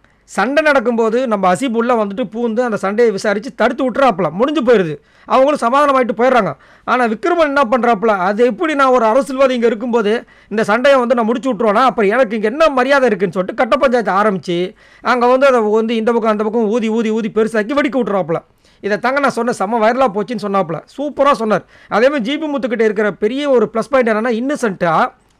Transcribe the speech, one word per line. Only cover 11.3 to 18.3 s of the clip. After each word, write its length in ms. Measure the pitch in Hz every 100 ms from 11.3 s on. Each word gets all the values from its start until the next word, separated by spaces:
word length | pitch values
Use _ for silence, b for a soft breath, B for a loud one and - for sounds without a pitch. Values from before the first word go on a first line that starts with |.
| 240 262
விட்டுருவேனா? 300 | 226 233 202
அப்புறம் 260 | 262 - 196
எனக்கு 240 | 233 240
இங்க 140 | 220 214
என்ன 200 | 277 320
மரியாதை 380 | 262 262 285 254
இருக்குன்னு?" 280 | 190 190
சொல்லிட்டு 340 | 185 185 226 247
கட்ட 80 | 277
பஞ்சாயத்து 360 | 277 247 208
ஆரம்பிச்சு 640 | 190 214 190 - 170 180 b b b
அங்க 260 | - 247 240
வந்து 200 | 254 277
அதை 140 | 247
வந்து 340 | 214 220 226
இந்த 180 | 226 220
பக்கம் 180 | 233 220
அந்த 120 | 214
பக்கம் 220 | 214 226
ஊதி 240 | 214 240 220
ஊதி 220 | 220 220
ஊதி 200 | 220 220
பெருசாக்கி 420 | 214 220 226 214 285
வெடிக்க 200 | 294 254
விட்டுறாப்புல. 400 | 202 190 160